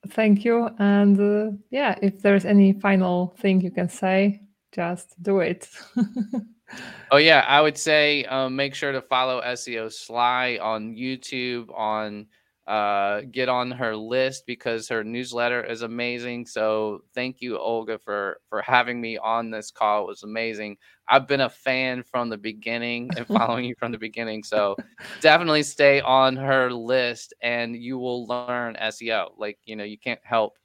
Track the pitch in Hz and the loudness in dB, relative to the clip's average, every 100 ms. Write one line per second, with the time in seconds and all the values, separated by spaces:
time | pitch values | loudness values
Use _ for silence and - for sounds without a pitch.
0 | 202 - 220 202 226 233 233 226 202 202 | -10 0 4 4 4 2 0 0 2 6
1 | 202 196 202 208 214 202 _ 254 277 185 | 6 6 4 2 -2 -6 _ -2 -2 0
2 | 202 196 208 202 185 202 196 196 202 190 | -2 0 4 4 6 8 8 6 4 4
3 | 185 180 180 - 202 190 180 180 180 - | 4 2 -2 -2 2 2 2 -2 -4 -2
4 | 190 190 202 202 - _ _ - 170 175 | 0 2 2 0 -8 _ _ -6 -4 -4
5 | - _ 175 196 165 180 - - - - | -10 _ 0 2 2 -2 -8 -20 -10 -2
6 | 214 - 208 254 - _ _ - - - | -2 -2 -4 -6 -8 _ _ -18 -16 -18
7 | - 139 160 151 - 143 151 147 - 151 | 2 6 8 6 6 4 4 2 2 4
8 | 147 147 117 131 131 131 139 135 143 135 | 4 2 -2 -2 -2 -2 -4 -2 -4 -4
9 | - 127 131 127 120 123 - 117 110 - | -2 0 0 -2 -4 -6 -8 -8 -8 -10
10 | - 117 123 127 127 117 107 110 107 113 | -10 0 2 2 0 -2 -2 -4 -6 -8
11 | 127 131 - 131 123 120 117 - 107 107 | -8 -8 -8 -6 -6 -6 -10 -6 -4 -2
12 | 107 104 104 _ _ _ - 107 104 101 | -4 -10 -14 _ _ _ -6 -2 0 0
13 | 101 104 131 120 127 127 123 123 123 110 | 0 -2 -6 -4 -2 0 -2 -4 -4 -4
14 | 110 127 131 131 - 120 - 113 110 117 | -4 -2 -2 -4 -12 -8 -4 -6 -4 -6
15 | 107 120 123 120 120 120 - 113 117 117 | -4 -6 -6 -2 -2 -2 -4 -8 -8 -6
16 | 120 120 123 120 117 - 110 110 107 101 | -6 -6 -8 -10 -10 -2 0 0 -2 -6
17 | _ - 127 127 123 104 80 117 110 110 | _ -8 -6 -6 -8 -6 -4 -4 -4 -8
18 | - 104 98 - _ 107 95 127 120 120 | -6 -6 -4 -8 _ -8 2 2 2 -4
19 | 117 110 104 113 113 110 107 - 110 104 | -6 -6 -4 -2 -4 -10 -12 -2 0 0
20 | 98 101 104 110 113 107 107 101 _ _ | -4 -10 -10 -6 -6 -6 -10 -12 _ _
21 | - 135 135 139 131 - - 127 131 127 | 4 4 4 0 0 -2 -4 -2 -2 -4
22 | 120 127 120 107 104 107 110 117 120 120 | -6 -4 -4 -4 -8 -8 -6 -4 -4 -6
23 | 123 - 120 - 117 117 123 120 117 113 | -6 -8 -2 0 0 -2 -4 -6 -8 -6
24 | 110 113 113 107 104 107 101 98 - _ | -10 -8 -8 -8 -4 -2 0 -4 -10 _
25 | - - 156 156 170 151 147 - 143 139 | -18 0 4 4 4 0 0 4 4 6
26 | 127 131 131 131 135 135 127 123 113 131 | 4 4 4 2 0 2 2 -2 0 0
27 | 123 117 - - 120 120 117 117 120 131 | 0 -4 -14 -6 -4 -2 -4 -6 -8 -6
28 | 123 123 117 123 123 123 120 113 110 - | -4 -6 -4 -6 -4 -4 -4 -4 -6 -6
29 | 117 110 90 _ 107 107 - 110 104 107 | -4 -2 -4 _ -10 -10 -14 -10 -10 -10
30 | - 117 - 117 107 _ | -8 -8 -2 0 0 _